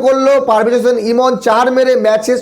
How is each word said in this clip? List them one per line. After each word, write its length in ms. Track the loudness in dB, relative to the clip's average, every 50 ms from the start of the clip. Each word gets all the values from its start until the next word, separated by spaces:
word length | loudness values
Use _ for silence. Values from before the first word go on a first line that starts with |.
| 0
করলো, 280 | 0 0 2 2 2 2 0 0 0
পারভেজ 240 | 0 0 0 0 0
হোসেন 200 | 0 0 0 -2 -2 -2 -2
ইমন 200 | 0 0 0 0 0 0 0
চার 200 | 0 0 0 0 0 0
মেরে 180 | 0 0 2 0 0 0
ম্যাচ 180 | 0 0 0 0 -2
শেষ 120 | -4 -2